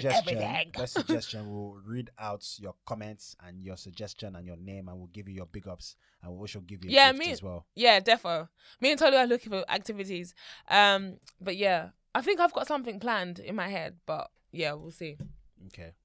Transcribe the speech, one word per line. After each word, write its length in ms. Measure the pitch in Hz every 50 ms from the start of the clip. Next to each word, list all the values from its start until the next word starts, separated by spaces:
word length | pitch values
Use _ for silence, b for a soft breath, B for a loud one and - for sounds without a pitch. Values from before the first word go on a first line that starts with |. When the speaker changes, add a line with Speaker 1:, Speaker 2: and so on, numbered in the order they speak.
Speaker 1:
suggestion, 340 | 139 135 123 - - - -
Speaker 2:
everything. 340 | - - - - 160 160 165 -
Speaker 1:
best 160 | - 127 -
Speaker 2:
<laughs> 60 | - 359
Speaker 1:
suggestion, 520 | - - 320 117 - - - 107 104 104
we'll 280 | 104 104 101 101 101 98 98
read 240 | 107 117 127 117 - - -
out 280 | 107 104 104 101 - - - -
your 160 | 101 101 - _ _
comments 500 | - 117 107 104 107 107 - - - - - 90
and 180 | 87 90 95 92
your 140 | 95 92 -
suggestion 580 | - 98 82 - 107 98 - - 110 101 92
and 100 | 87 87
your 120 | 90 85 82
name, 300 | 92 98 98 98 92 90
and 100 | 90 90
we'll 80 | 90
give 240 | 87 87 107 98 98
you 40 | 95
your 120 | 95 90
big 200 | - - 101 87
ups, 300 | 98 90 - - - - _ _ _ _ _
and 80 | - 90
we'll 100 | 87 92
also 200 | - - - 101
give 240 | 180 - 101 - 185
you 60 | 185
Speaker 2:
Yeah, 180 | 269 277 277 262
Speaker 1:
a 40 | 262
gift 100 | 277 330
Speaker 2:
me 60 | 349
Speaker 1:
as 100 | 262 -
well. 220 | 98 92 87 85 - _ _
Speaker 2:
Yeah, 260 | 202 233 240 208 190
defo. 480 | 190 233 226 233 - 175 170 156 165 - _ b b b b b
Me 80 | 240 277
and 80 | 302 277
Tolu 160 | 320 269 269
are 100 | 262 254
looking 240 | 240 240 240 - 220
for 140 | 202 190 - -
activities. 640 | - 202 - - 208 202 190 196 185 175 175 180 - B B B B B B -
Um, 480 | - 202 202 202 196 196 196 190 - - _ - - -
but 160 | 180 202 180
yeah, 320 | 190 202 190 180 165 160 180 - _ _ _ -
I 60 | 262
think 200 | 247 359 403 330
I've 120 | 349 -
got 140 | - - -
something 340 | - 302 277 240 240 196 202
planned 380 | 214 247 226 196 180 180 175 180
in 160 | - - 208
my 140 | 202 175 190
head, 280 | 196 175 156 - 175 170 _
but 240 | - 156 151 - - _ _ _ _
yeah, 220 | - 165 160 147 147
we'll 160 | 151 156 165
see. 260 | - - 175 151 147 147 143 143 - - - - _ _ 95 92
Speaker 1:
Okay. 240 | - 95 85 80 - _